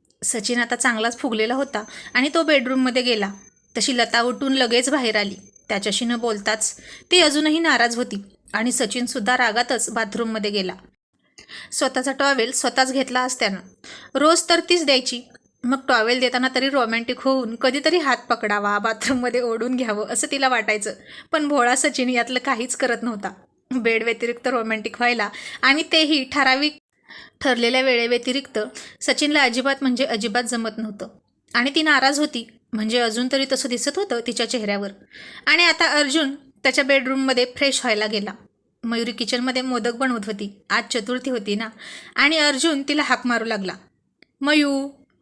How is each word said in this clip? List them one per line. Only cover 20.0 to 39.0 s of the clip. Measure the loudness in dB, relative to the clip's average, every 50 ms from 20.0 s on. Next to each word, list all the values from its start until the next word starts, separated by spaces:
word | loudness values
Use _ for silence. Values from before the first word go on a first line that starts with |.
| -4
असं | -4 -4 -4 -2 -2
तिला | -2 0 2 2
वाटायचं. | 2 2 2 0 -2 -2 -2 -6 -10 -10 -16 -20 -20 -20 -8 _
पण | -2 0 0 2
भोळा | 4 4 4 4 4
सचिन | 2 2 0 0 0 -2 0
यातलं | 0 0 0 0 -4 -4
काहीच | -2 -2 -2 -2 -2 -6 -4
करत | -2 0 0 0 -2
नव्हता. | -2 -6 -6 -6 -8 -10 -10 -12 _ _ _ _ _ _
बेड | -6 0 0 2 2 2 0
व्यतिरिक्त | -2 -2 -2 -4 -4 -4 -4 -4
रोमॅन्टिक | -2 -2 -2 -2 -2 -4 -4 -4 -8 -4 0
व्हायला | 0 0 2 0 -2 -4 -6 -12 -14 -14 -8 0
आणि | 0 2 2 2 0 2
तेही | 4 4 4 4 2 0 0 -2
ठराविक | 0 2 2 4 4 2 0 -2 -4 -6 _ _ _ _ _ _ -20 -20 -20 -20 _ _
ठरलेल्या | 0 0 2 2 2 2 2 2
वेळेव्यतिरिक्त | 2 4 2 2 2 2 0 0 0 -2 -2 -4 -4 -4 -6 -6 -6 -4 -8 -14 -18 -18 -16 _
सचिनला | -2 -2 0 0 0 2 4 4
अजिबात | 4 4 2 0 0 0 -2 0
म्हणजे | 0 0 0 0 0
अजिबात | -2 -2 -2 -2 -2 -2 -2 -2
जमत | -2 -4 -4 -4 -6 -6 -6
नव्हतं. | -8 -8 -8 -10 -14 -14 -14 -20 _ _ _ _ _ _ -2
आणि | -2 -2 0 0
ती | 0
नाराज | 2 4 4 4 4 4 2 2
होती | 0 -2 -2 -8 -8 -10 -18 _ _ _
म्हणजे | -6 -4 -2 0 2 2
अजून | 2 2 0 -2 -2 0
तरी | 0 0 0 0
तसं | -2 -2 -2 -2
दिसत | -4 -2 -2 -2 -2
होतं | -2 -4 -2 -4 -4 -4
तिच्या | -4 -4 -4 -4 -2
चेहऱ्यावर. | -2 -4 -2 -2 -2 -4 -4 -8 -10 -14 -20 _ -20 -20 -20 -20 -20 -6 0
आणि | 2 4 6 6
आता | 4 4 4 2 2 4 2
अर्जुन | 2 2 2 2 2 0 -2
त्याच्या | -6 -14 -20 _ _ 0 2 2 2 2
बेडरूममध्ये | 4 2 2 2 0 0 0 2 2 2 2 2 0 0
फ्रेश | 0 0 0 0 0 0
व्हायला | 0 0 0 0
गेला. | -2 -2 -4 -4 -6 -10 -14 -20 _ _ _ _ _ _ _ -6
मयुरी | -4 -2 -2